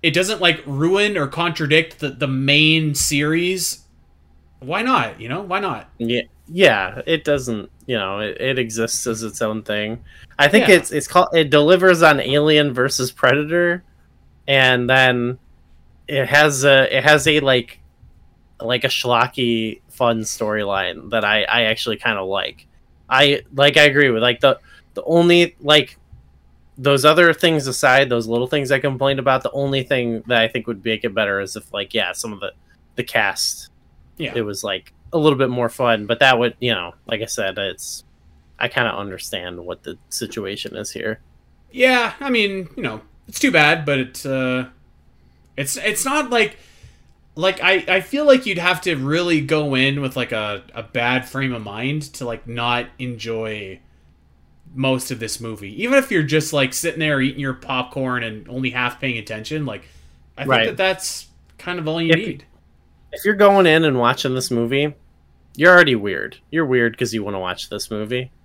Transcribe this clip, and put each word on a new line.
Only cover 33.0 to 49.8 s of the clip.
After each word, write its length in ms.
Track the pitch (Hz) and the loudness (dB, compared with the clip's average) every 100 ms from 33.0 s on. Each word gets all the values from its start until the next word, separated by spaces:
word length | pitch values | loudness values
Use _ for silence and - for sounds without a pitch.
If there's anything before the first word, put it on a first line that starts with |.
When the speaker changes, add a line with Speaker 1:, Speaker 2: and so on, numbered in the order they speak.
Speaker 2:
cast, 640 | 120 120 101 - - - - _ _ _ _ _ | -4 0 0 -2 -6 -6 -16 _ _ _ _ _
Speaker 1:
Yeah. 160 | 156 | -8
Speaker 2:
it 80 | 127 | -6
was, 220 | 104 98 | -6 -6
like, 280 | 101 95 - _ - | -8 -8 -10 _ -6
a 60 | 165 | 2
little 180 | 151 135 | 2 2
bit 120 | 131 | 0
more 180 | 123 120 | 0 -4
fun. 380 | - 123 113 104 | 0 0 0 0
But 140 | 117 | 2
that 180 | 135 123 | 4 4
would, 180 | 120 - | 0 -2
you 120 | 123 | -4
know, 220 | 101 87 - - | -4 -6 -14 -8
like 140 | 110 | -8
I 60 | 110 | -6
said, 320 | - 98 95 | -6 -6 -4
it's, 460 | 98 87 - - _ _ _ _ _ - | -8 -8 -14 -16 _ _ _ _ _ -8
I 100 | 120 | -4
kinda 220 | - 117 | -2 -2
understand 640 | 95 101 92 - 95 90 87 | -4 -8 -12 -12 -10 -10 -12
what 220 | 87 85 | -12 -12
the 160 | - 90 _ | -12 -16 _
situation 680 | - 107 - 98 101 - - | -10 -8 -8 -8 -10 -12 -10
is 140 | 104 | -12
here. 300 | - - 113 _ _ _ _ _ | -8 -8 -8 _ _ _ _ _
Speaker 1:
Yeah, 440 | 254 254 247 233 - | 0 2 2 -2 -6
I 100 | 277 | -2
mean, 380 | 240 202 190 175 - | 0 0 -4 -10 -10
you 60 | |
know, 200 | 127 107 - _ - | -8 -10 -16 _ -16
it's 100 | - | -2
too 120 | 285 | 0
bad, 320 | 165 147 165 | 4 4 2
but 140 | 147 139 | 0 -2
it, 260 | 127 - 139 | -4 -8 -6
uh, 400 | 135 127 127 127 _ _ _ _ _ _ _ _ - | -4 -2 -4 -6 _ _ _ _ _ _ _ _ -10
it's, 200 | 135 - | -8 -4
it's 280 | 208 208 269 | -4 -4 -2
not 240 | 294 262 | -4 -2
like, 260 | 233 208 - - _ - _ _ _ _ | -2 -2 -6 -20 _ -20 _ _ _ _
like, 280 | - 185 190 | -4 -4 0
I, 220 | 180 190 - | 2 2 2
I 120 | 185 | -2
feel 240 | - 277 294 | 0 0 4
like 200 | 262 226 | 4 4
you'd 120 | 180 | -2
have 220 | 175 180 | 0 0
to 120 | 185 151 | -2 -4
really 440 | 135 160 175 160 | -2 -2 0 0
go 320 | 135 156 147 | 0 -2 0
in 260 | 131 | 0